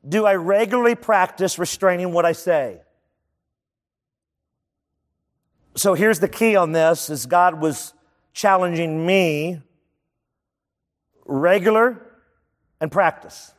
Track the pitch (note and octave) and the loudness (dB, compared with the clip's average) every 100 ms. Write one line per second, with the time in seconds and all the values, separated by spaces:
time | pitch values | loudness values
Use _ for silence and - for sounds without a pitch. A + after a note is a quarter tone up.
0 | C#3+ G3+ G#3 G3 E3+ G3 A3+ B3 A#3 A#3 | -2 0 2 2 0 0 0 2 0 0
1 | - G#3 F#3 - F#3+ - E3+ - F#3+ F3 | 0 2 0 -2 -4 -4 -8 -2 0 0
2 | F3+ F3 E3+ D#3+ F#3 D#3+ B2+ F2+ _ _ | -2 0 0 -2 -2 -2 -2 -10 _ _
3 | _ _ _ _ _ _ _ _ _ _ | _ _ _ _ _ _ _ _ _ _
4 | _ _ _ _ _ _ _ _ _ _ | _ _ _ _ _ _ _ _ _ _
5 | _ _ _ _ _ _ _ - D4+ E3 | _ _ _ _ _ _ _ -2 0 2
6 | G#3+ F3+ F#3+ - A3+ G3+ E3+ D#3+ D#3+ E3 | 2 0 -2 0 2 2 2 2 2 0
7 | - C#3+ A#2+ F3 F3+ D#3+ D#3 C3+ - _ | -4 -10 -2 2 2 0 -4 -4 -12 _
8 | _ _ _ - G#3 F#3+ F3+ E3 E3 D#3 | _ _ _ -4 0 2 0 -2 -4 -4
9 | E3 F#3+ F3 D3 D#3+ E3+ _ _ _ _ | 0 2 2 -2 -6 -8 _ _ _ _
10 | _ _ _ _ _ _ _ _ _ _ | _ _ _ _ _ _ _ _ _ _
11 | _ _ - C3+ D#3+ G3 F3+ A3 A#3+ A3+ | _ _ -8 -2 2 2 2 2 2 -2
12 | - _ _ _ _ _ _ _ D#3+ - | -20 _ _ _ _ _ _ _ -4 0
13 | F3 - - - - | 0 -2 -20 -20 -20